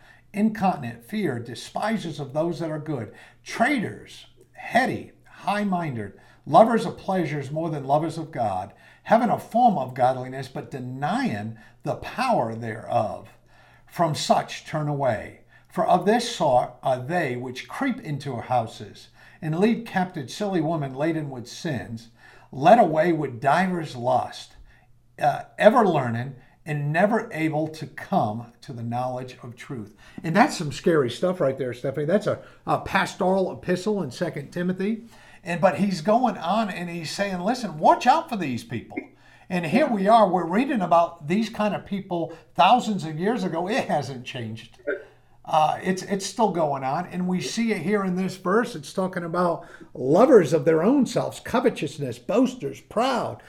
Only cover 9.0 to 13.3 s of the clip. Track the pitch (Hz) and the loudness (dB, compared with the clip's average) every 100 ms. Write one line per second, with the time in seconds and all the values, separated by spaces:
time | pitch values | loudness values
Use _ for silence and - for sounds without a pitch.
9 | - 226 220 135 - 226 247 156 127 127 | 2 4 4 0 0 4 4 4 -4 2
10 | 127 131 127 135 131 156 - 135 123 131 | 2 2 -4 -8 -10 -10 -10 -10 -10 -6
11 | 147 233 247 104 110 110 - _ 156 - | -2 -2 -2 -4 -8 -12 -18 _ -6 -6
12 | - - 254 190 113 113 117 104 - 117 | -8 -4 0 0 0 -4 -8 -8 -2 0
13 | 104 90 95 | 0 -6 -14